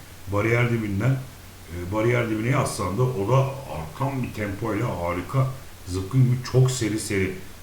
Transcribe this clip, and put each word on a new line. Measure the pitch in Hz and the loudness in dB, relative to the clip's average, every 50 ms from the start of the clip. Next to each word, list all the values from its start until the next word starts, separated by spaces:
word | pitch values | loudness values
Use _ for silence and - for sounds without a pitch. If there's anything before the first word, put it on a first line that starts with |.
| - - - - - - 98 | -14 -16 -18 -16 -8 -4 0
Bariyer | 101 104 110 117 120 120 117 | 0 2 4 4 4 4 2
dibinden, | 117 113 110 104 98 95 113 131 | 2 0 0 0 0 2 2 2
e, | 135 131 - - - - - - - - - - 82 87 90 90 98 | 2 0 -2 -8 -14 -18 -18 -18 -18 -18 -14 -12 -10 -8 -6 -2 0
bariyer | 107 110 117 123 120 120 110 | 2 2 4 4 2 2 0
dibine | 110 107 110 120 | 0 0 2 2
yaslandı. | 139 143 110 - - - 101 90 95 107 127 | 2 2 2 0 0 -2 -2 -2 2 2 2
O | 127 - 98 98 101 123 | 2 2 0 2 4 4
da | 135 135 | 4 4
artan | 131 - - - - 151 82 80 80 - - 131 135 139 135 120 | 4 0 -6 -8 -8 -6 -6 -6 -8 -6 -4 -4 -2 -2 -2 -4
bir | 101 98 | -4 -4
tempoyla | 107 107 101 98 95 113 113 104 101 123 120 95 87 | -4 -4 -4 -4 -4 -4 -2 -2 0 0 -2 -2 -2
harika, | 85 87 87 90 90 - - 135 131 131 - - - - - - - - | -2 -2 -2 -2 -4 -2 0 0 0 0 -2 -8 -12 -16 -16 -14 -10 -6
zıpkın | 90 92 95 - - 131 127 | -4 -4 -2 0 4 6 6
gibi | 120 123 - - - - | 6 4 2 0 2 4
çok | 127 131 127 | 6 6 6
seri | - - 113 104 104 107 | 4 0 0 0 0 -2
seri | - - 104 98 95 92 92 - - - - - | -2 -2 0 0 0 0 -2 -6 -10 -14 -14 -16